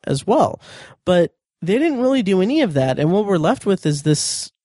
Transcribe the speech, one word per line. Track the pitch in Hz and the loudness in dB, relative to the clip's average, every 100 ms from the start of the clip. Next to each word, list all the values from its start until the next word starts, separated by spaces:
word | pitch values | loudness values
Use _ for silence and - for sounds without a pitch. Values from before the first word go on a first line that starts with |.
as | - 139 - | -4 -4 0
well. | 269 104 - - - - - - | 2 2 -2 -14 -20 -20 -8 0
But | 180 165 - _ _ | 2 0 -4 _ _
they | 165 214 | -4 0
didn't | 330 269 | 0 0
really | 254 269 | 0 0
do | 196 190 | 0 0
any | 190 302 | 2 2
of | 254 | 0
that. | 139 131 131 | 0 0 0
And | 151 | 0
what | 190 | 0
we're | 208 185 | 2 0
left | 156 254 | 2 0
with | - 190 156 | -2 -2 -2
is | 147 | -2
this | 151 147 - - - _ | 0 0 -2 -8 -10 _